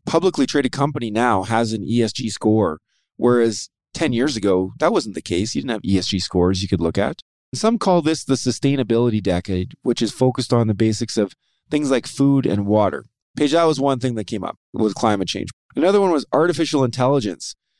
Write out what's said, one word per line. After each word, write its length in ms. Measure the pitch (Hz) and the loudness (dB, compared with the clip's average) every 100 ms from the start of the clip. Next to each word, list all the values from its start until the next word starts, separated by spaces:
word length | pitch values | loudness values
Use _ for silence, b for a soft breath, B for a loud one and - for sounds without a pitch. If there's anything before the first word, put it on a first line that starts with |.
| - | -2
publicly 400 | 165 180 165 135 | 0 2 2 0
traded 260 | 151 127 | 0 -2
company 380 | - 143 131 117 | -2 -4 -2 -4
now 320 | 107 120 120 | 0 0 0
has 320 | - 113 117 | 0 0 0
an 100 | 110 | -4
E 180 | 92 120 | -2 0
S 120 | 113 | 0
G 160 | - 113 | -2 -8
score, 500 | - 110 110 92 76 _ _ _ - | -2 2 2 2 -2 _ _ _ -2
whereas 520 | 120 120 117 107 - _ _ | 2 4 2 -2 -10 _ _
ten 220 | - 160 | -4 -2
years 220 | 117 139 113 | 0 0 0
ago, 360 | 101 92 95 113 | 0 2 0 -2
that 120 | 156 | 0
wasn't 260 | 214 110 85 | 0 -2 -8
the 60 | |
case. 320 | - 87 110 | -4 -4 -2
You 60 | - | -4
didn't 120 | 135 | -6
have 120 | 110 | -6
E 140 | - 98 | 0 0
S 80 | 90 | 0
G 120 | 95 | -4
scores 440 | - 92 90 95 | -2 2 2 0
you 60 | 95 | -2
could 120 | 90 | -2
look 160 | 82 101 | 0 -2
at. 240 | 110 - - _ _ | -2 -6 -14 _ _
Some 240 | - 220 233 | -2 0 0
call 220 | - 180 | 2 2
this 240 | 156 160 | 2 -2
the 100 | - | -2
sustainability 880 | 131 135 - 139 139 110 113 120 107 | -2 0 0 0 0 0 2 2 2
decade, 520 | 98 90 - 92 90 - | 0 -2 -2 -4 -4 -4
which 180 | 120 120 | -2 0
is 120 | 113 | -2
focused 380 | - 127 123 123 | 2 0 2 0
on 160 | 120 110 | 2 2
the 80 | |
basics 440 | 101 113 110 117 - | 2 0 0 -2 -2
of 160 | 104 - _ _ _ | -2 -4 _ _ _
things 200 | 147 147 | -2 2
like 160 | 131 - | 0 -2
food 400 | - 139 139 127 | 0 2 4 2
and 180 | 101 | 0
water. 400 | 101 107 101 71 - _ _ - | 2 2 2 -2 -10 _ _ -2
Paige, 160 | 147 | 2
that 120 | 160 | 4
was 140 | 165 147 | 2 2
one 200 | 139 131 | 0 0
thing 160 | 127 | -2
that 120 | 113 101 | -4 -6
came 180 | 107 | -6
up, 120 | 85 - _ | -8 -10 _
was 220 | - 107 | -2 -2
climate 340 | 95 117 101 90 | 0 0 0 -2
change. 220 | 92 - - _ - | -6 -10 -12 _ -2
Another 240 | 170 202 | 2 4
one 100 | 190 | 2
was 140 | 156 - | 0 0
artificial 520 | 131 175 160 156 147 | 0 0 0 0 0
intelligence. 720 | 127 117 127 143 104 85 - - _ | 0 0 0 0 -2 -6 -12 -16 _